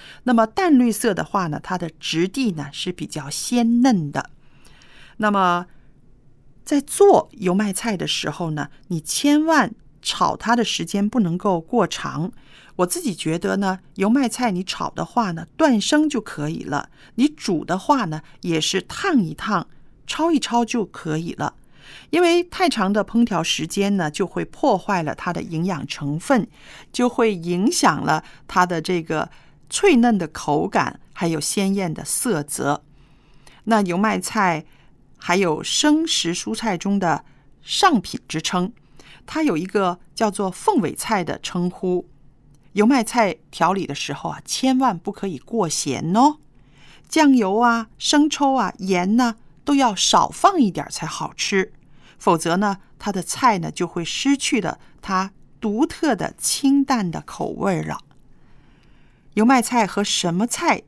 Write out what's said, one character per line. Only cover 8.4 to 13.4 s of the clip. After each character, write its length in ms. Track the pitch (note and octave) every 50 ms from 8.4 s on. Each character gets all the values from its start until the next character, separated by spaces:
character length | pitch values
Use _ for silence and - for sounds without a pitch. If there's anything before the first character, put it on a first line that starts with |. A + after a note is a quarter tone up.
| F3 D#3+
呢， 180 | D#3 D3 C#3+ - - - - -
你 100 | F3 D#3
千 460 | - - - - - C#4+ D4 D4+ D#4
万 300 | D#4+ D#4+ C#4+ G3+ - - _ - - - -
炒 340 | - - - - F3+ - -
它 220 | - - A3 A#3+
的 80 | A#3+ A3+
时 180 | - - -
间 240 | E3+ E3+ - G3+ G3+
不 140 | G#3 - B3+
能 160 | G3 E3 E3+
够 240 | F3+ - G#3 F3+ E3
过 260 | D#3+ - A#3+ A#3 F3+
长。 460 | D#3 - - - C#3+ C3 C#3+ E3 A#3 - - - - - - - - -
我 100 | - F3+
自 160 | F3+ - F4
己 120 | F4 A#3+ E3
觉 240 | - - D#3 D#3+
得 200 | F3